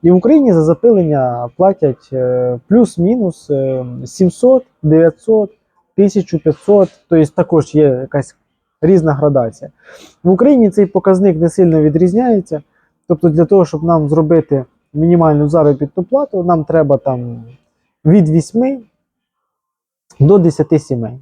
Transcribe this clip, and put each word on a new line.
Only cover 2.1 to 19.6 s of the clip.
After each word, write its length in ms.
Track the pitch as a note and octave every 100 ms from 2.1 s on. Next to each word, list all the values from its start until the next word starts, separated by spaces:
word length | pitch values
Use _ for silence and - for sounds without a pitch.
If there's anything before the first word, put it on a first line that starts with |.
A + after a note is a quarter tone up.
е, 480 | C3 B2+ B2+ B2 B2 _
плюс-мінус, 800 | A3 A3+ - F3 B3 G3 - _
е, 360 | C#3+ C3+ C3 B2+ B2
сімсот, 600 | B2+ - F#3 - B3 C4 B3+ _
дев'ятсот, 680 | D3+ D#3 E3 - - A3 G#3 _ _ _ _ -
тисячу 420 | G3 G3+ - E3
п'ятсот, 500 | D#3+ D3+ - G3+ F3+ _ _
тобто 240 | E3 D3+
також 400 | - E3+ E3 -
є 100 | D3+
якась 520 | D3 B2+ C3 C#3+ C3 _ _ _ _ _
різна 300 | D#3+ F#3 D#3+
градація. 560 | C#3 D3 C#3 A2+ - - _ _ - - _
В 60 | E3+
Україні 400 | F#3 B3 C#4 G#3+
цей 160 | F3+ G3
показник 500 | F#3+ G3 F#3 G3 D#3
не 140 | E3
сильно 320 | - F3+ D#3+
відрізняється, 800 | D3+ D3+ F3+ G3+ B3+ G#3+ F3+ D3+ _ _ _ _ _
тобто 200 | E3+ F3
для 160 | D3+
того, 200 | E3 G3
щоб 200 | E3+ D#3
нам 240 | E3 E3 D3
зробити 560 | D#3 D#3 E3 D#3 C#3 C#3+ _ _
мінімальну 540 | D3 E3 F3 D#3+ D3 D3
заробітну 540 | E3 D3 C#3 C#3+ -
плату, 400 | F3+ C4+ C#4+ G3
нам 220 | F3 E3+
треба 320 | D3 D#3+ D3 C3+
там 480 | - B2+ A#2+ A#2 A#2 B2+ _ _ _ _
від 240 | D3+ G3 D#3
вісьми 520 | D#3+ D#3 A3 C4 C4+ A3 _ _ _ _ _ _ _